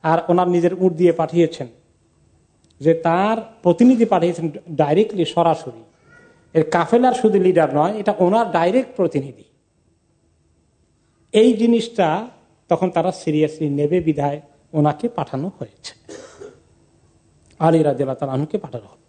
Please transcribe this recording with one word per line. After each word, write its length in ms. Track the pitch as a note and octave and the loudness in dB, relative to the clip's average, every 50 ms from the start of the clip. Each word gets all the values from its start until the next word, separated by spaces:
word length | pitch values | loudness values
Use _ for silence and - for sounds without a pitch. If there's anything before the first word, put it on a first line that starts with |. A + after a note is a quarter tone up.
| - | -2
আর 140 | D#3+ E3 E3+ E3+ - | 0 0 0 2 2
ওনার 200 | F3 F3+ F3+ F3+ | 2 2 2 2
নিজের 240 | F3 E3+ E3+ E3+ F#3 F3+ | 2 2 0 0 0 0
উট 140 | F#3 F#3 E3 | 0 0 2
দিয়ে 180 | D#3 F3+ E3+ | 2 2 2
পাঠিয়েছেন, 560 | E3 E3 D#3+ D#3 E3+ E3+ E3 D#3+ - - C3+ A#2 - _ _ _ _ _ _ _ _ _ _ _ _ _ _ _ _ _ _ _ _ - | 2 0 -2 -2 0 0 0 0 -2 -6 -14 -16 -18 _ _ _ _ _ _ _ _ _ _ _ _ _ _ _ _ _ _ _ _ -2
যে 140 | C3+ D#3+ E3 | 0 0 0
তার 440 | E3 - E3 E3 F3+ G3 G#3+ A3+ A3+ G#3+ - - _ - | 2 0 0 0 0 0 0 -2 -4 -6 -10 -14 _ 0
প্রতিনিধি 420 | F3+ E3+ - A#3+ B3+ C4 A3 A3+ | 0 2 4 6 6 6 4 2
পাঠিয়েছেন 440 | A3 G3 E3+ E3 F3+ E3+ F3 E3 D#3 C#3+ - - F3 | 2 2 2 0 0 -2 -4 -6 -8 -8 -10 -14 -6
ডাইরেক্টলি, 540 | D#3 D3 D3+ C#3+ D#3 F#3+ A3 G#3+ G#3+ F#3+ D#3+ | -4 -2 0 2 2 2 2 0 -2 -4 -4
সরাসরি। 580 | - - E3+ E3 E3 D#3 - - C3 A2+ A2+ A2 _ _ _ _ _ _ - - - _ _ _ _ - | -2 0 0 0 2 0 -2 -4 -12 -16 -18 -20 _ _ _ _ _ _ -20 -20 -20 _ _ _ _ 0
এর 160 | D#3+ D3+ - | 0 0 2
কাফেলার 440 | - E3+ E3 - A3 B3 B3+ B3+ B3 | 0 -2 0 2 2 2 2 2 2
শুধু 260 | B3 - G#3+ G3 F#3+ | 2 2 2 2 2
লিডার 360 | F3 F#3 E3+ E3+ D#3 C#3 C#3 | 2 2 4 2 2 2 2
নয়, 180 | D3 D#3 F#3+ G#3+ G#3+ | 0 0 0 -2 -4
এটা 140 | G3 G#3+ - - | -4 -4 -2 0
ওনার 320 | F3+ F3 G#3 A3+ A3+ F#3+ | 2 2 2 2 0 0
ডাইরেক্ট 440 | E3+ E3 E3 F3+ G#3+ C4 B3 - - | 0 0 0 0 0 0 -2 -2 -2
প্রতিনিধি। 480 | - F#3 D#3+ - C#3+ C3+ C#3 A#2+ - - _ _ _ _ _ _ _ _ _ _ _ _ _ _ _ _ _ _ _ _ _ _ _ _ _ _ _ _ _ _ _ _ _ _ _ _ _ | -2 -2 -2 -2 -4 -6 -6 -10 -20 -20 _ _ _ _ _ _ _ _ _ _ _ _ _ _ _ _ _ _ _ _ _ _ _ _ _ _ _ _ _ _ _ _ _ _ _ _ _
এই 220 | - G#3+ A3+ B3+ A3+ | 2 4 4 4 4
জিনিসটা 720 | G3+ A#3 A#3 A#3 A#3 A3+ - - - F3+ D#3 D#3+ G3 A3+ B3 - _ _ _ _ _ _ - | 4 2 2 2 2 0 -2 -2 0 0 0 0 -2 -6 -10 -16 _ _ _ _ _ _ -2
তখন 200 | E3+ E3 F#3+ F3 | -2 0 0 -2
তারা 220 | - E3+ D#3+ F#3 | -2 -2 -2 -2
সিরিয়াসলি 580 | F3+ - - D#3+ D3+ D3+ D#3 D3+ D#3 D#3+ D#3+ C#3+ | -4 -6 -4 -4 0 0 0 -2 -2 -4 -6 -4
নেবে 300 | C#3 C#3+ D3 D3 F3+ F#3 | -2 -2 -2 0 0 0
বিধায় 420 | D#3 D#3+ D3 C#3+ C#3+ C#3+ C#3+ D3+ - - _ _ _ _ - | 0 -2 -2 -2 -2 -4 -4 -6 -12 -18 _ _ _ _ -2
ওনাকে 360 | D3+ D3 D3+ C#3+ - - A#3+ | 0 0 0 0 -2 -6 -8
পাঠানো 420 | - F3 C#3+ - - C3 D#3+ F#3+ - - | -6 -6 -8 -6 -8 -8 -8 -10 -10 -12
হয়েছে, 340 | A#2+ - - _ - - - _ _ - - - - - - - - - - _ _ _ _ _ _ _ _ _ _ _ _ _ _ _ _ _ _ _ _ - | -14 -16 -16 _ -20 -20 -20 _ _ -20 -20 -20 -20 -20 -20 -20 -20 -20 -20 _ _ _ _ _ _ _ _ _ _ _ _ _ _ _ _ _ _ _ _ -2
আলী 240 | D#3 E3 E3 D#3+ D3+ | 0 2 2 2 2
রাদিয়াল্লাহু 360 | D3 C3 B2 C#3 C3+ C3 - | 0 0 -2 -4 -4 -6 -6
তাআলা 140 | D3 C3+ C3 | -6 -4 -4
আনহুকে 240 | C3+ D3+ D3+ - G#3 | -4 -4 -4 -6 -8
পাঠানো 260 | - C#3 A#2+ A#2 G2+ | -10 -12 -14 -16 -16
হলো। 140 | - _ _ _ | -18 _ _ _